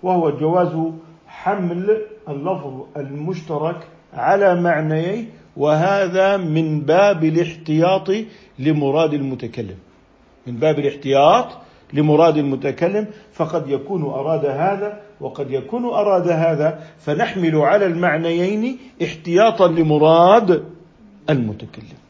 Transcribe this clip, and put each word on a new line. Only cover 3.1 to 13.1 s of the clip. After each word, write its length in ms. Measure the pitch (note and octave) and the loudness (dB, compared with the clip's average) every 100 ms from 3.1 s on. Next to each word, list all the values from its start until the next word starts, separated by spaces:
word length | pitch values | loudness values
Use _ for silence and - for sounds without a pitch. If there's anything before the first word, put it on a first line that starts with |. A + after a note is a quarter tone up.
| C#3+ D#3 F#3 - D3 D#3 F3 - - _ | -10 -8 -8 -8 -6 -4 -6 -14 -20 _
على 480 | - B2+ G3 G3+ F3 | -6 0 2 4 2
معنييه، 640 | F3 D#3 D#3 D#3 E3+ G#3+ A3+ - - - | 2 0 0 -2 -2 -6 -8 -16 -20 -2
وهذا 800 | C#3+ D#3 F3+ G3 F#3+ F#3 F#3+ G3 | 0 2 2 0 0 2 2 2
من 440 | F3 D#3 D#3+ D3+ | 0 -2 0 -2
باب 420 | C#3+ E3 G3+ F#3 | 2 4 4 4
الاحتياط 880 | D#3+ D#3 E3+ - - D#3 E3+ F#3+ F#3+ G3+ A3 - - - | 2 0 -2 -6 -2 2 2 2 0 -4 -4 -16 -20 -4
لمراد 540 | C3+ D3+ C#3 D3 D#3+ | -2 0 0 2 0
المتكلم، 640 | D3 C3+ C3 A#2 A#2+ G#2 F2+ _ _ _ _ _ _ - | 0 -4 -6 -10 -10 -10 -12 _ _ _ _ _ _ -12
من 80 | A#2 | -2
باب 240 | D#3 C#3+ | 0 2
الاحتياط 680 | C#3+ C#3 C3+ C#3 D3 G#3+ B3 - - _ _ | -2 -4 0 4 6 4 0 -10 -20 _ _
لمراد 440 | C#3+ D3+ D3+ E3 D3+ | -2 2 4 4 4
المتكلم، 680 | C#3+ C3+ C#3+ C3 E3+ G3+ G#3+ | -2 -4 -6 -2 -2 -2 -6